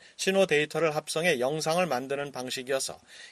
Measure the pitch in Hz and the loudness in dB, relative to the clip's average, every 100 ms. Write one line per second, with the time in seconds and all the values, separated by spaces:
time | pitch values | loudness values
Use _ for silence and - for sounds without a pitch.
0 | - - - 196 185 147 151 160 160 151 | -12 -6 0 4 4 4 2 0 0 0
1 | - 156 180 135 123 156 156 170 180 127 | -4 0 2 2 2 0 0 0 2 0
2 | 135 139 143 131 127 131 127 135 - - | -2 -4 -6 -8 -8 -6 -2 -2 -2 -10
3 | - - - | -16 -20 -20